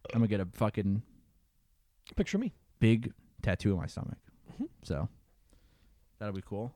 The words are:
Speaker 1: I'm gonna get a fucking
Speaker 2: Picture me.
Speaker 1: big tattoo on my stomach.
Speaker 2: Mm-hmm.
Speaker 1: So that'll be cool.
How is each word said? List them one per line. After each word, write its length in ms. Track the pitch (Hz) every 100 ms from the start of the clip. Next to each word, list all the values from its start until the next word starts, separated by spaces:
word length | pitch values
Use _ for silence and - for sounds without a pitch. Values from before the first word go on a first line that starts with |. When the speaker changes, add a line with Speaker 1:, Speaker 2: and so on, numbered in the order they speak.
| -
Speaker 1:
I'm 80 | 117
gonna 60 | 113
get 120 | 104
a 80 | 92
fucking 500 | - 110 - 98 101 - - _ _ _ _ _ _ _ _ - -
Speaker 2:
Picture 240 | 196 196
me. 140 | 240 - _ _
Speaker 1:
big 340 | 110 113 120 - - -
tattoo 300 | - 90 104
on 40 | 92
my 80 | -
stomach. 320 | - - - - - -
Speaker 2:
Mm-hmm. 120 | - 311 -
Speaker 1:
So 260 | - 71 - - _ _ _ - - _ - _ _ _
that'll 160 | 104 95
be 60 |
cool. 320 | - 101 120